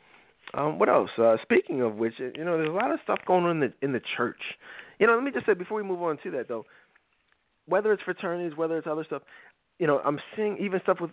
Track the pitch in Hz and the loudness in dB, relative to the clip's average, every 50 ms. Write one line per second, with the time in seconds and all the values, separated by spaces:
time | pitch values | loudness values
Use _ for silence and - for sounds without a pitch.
0 | _ _ _ - _ _ _ _ _ - - - 147 151 156 - 214 - - 123 | _ _ _ -20 _ _ _ _ _ -10 -4 -2 -2 -2 0 2 4 4 4 4
1 | 98 - - 113 113 113 110 113 - - 233 381 - - 226 131 123 113 107 107 | 2 2 2 4 6 6 6 4 2 2 2 2 2 2 0 0 0 0 0 0
2 | 113 113 113 - 127 127 - 147 165 180 165 160 156 156 165 202 240 285 330 - | -2 -2 -2 -4 -10 -10 -8 -6 -4 -2 -2 -2 -2 -2 -2 -2 -2 -2 -2 -4
3 | - - 208 - - - 180 180 175 175 165 156 139 113 - - 139 143 131 107 | -2 -4 -4 -2 0 2 2 4 4 2 2 2 0 -2 -2 -2 -4 -2 -2 -2
4 | - - - - 120 117 - - - - - - - - - - - - - - | -4 -4 -4 -2 -2 -2 -4 -8 -12 -14 -14 -16 -18 -20 -18 -18 -20 -12 -2 2
5 | 202 233 233 233 269 277 226 - - 226 196 175 180 - 214 214 202 190 180 175 | 4 4 4 2 0 -2 -4 -2 0 2 0 0 0 -4 -6 -4 -4 -4 -4 -2
6 | 175 165 151 139 - 190 165 127 113 - 117 110 104 _ _ _ _ _ _ _ | -2 -4 -4 -4 -6 -8 -6 -6 -6 -6 -8 -10 -10 _ _ _ _ _ _ _
7 | _ _ _ _ _ _ _ _ _ _ _ _ _ - 180 202 208 214 208 185 | _ _ _ _ _ _ _ _ _ _ _ _ _ -2 0 2 2 2 0 0
8 | - 185 175 - - 175 175 175 175 165 147 156 165 160 165 160 156 165 156 156 | -2 -4 -6 -4 -4 -4 -4 -4 -4 -4 -4 -2 -2 -2 -2 -2 -4 -4 -4 -4
9 | 156 - 151 139 - - - - - - _ _ _ _ _ - 170 151 143 131 | -4 -6 -8 -10 -10 -14 -20 -20 -20 -20 _ _ _ _ _ 0 2 4 4 4
10 | - 143 147 139 - - - 214 214 208 202 - 202 196 185 185 - 196 185 175 | 4 0 0 -2 -4 -8 -4 -2 -2 -2 -2 -2 -2 -2 -2 0 0 0 0 0
11 | 170 160 | -2 -4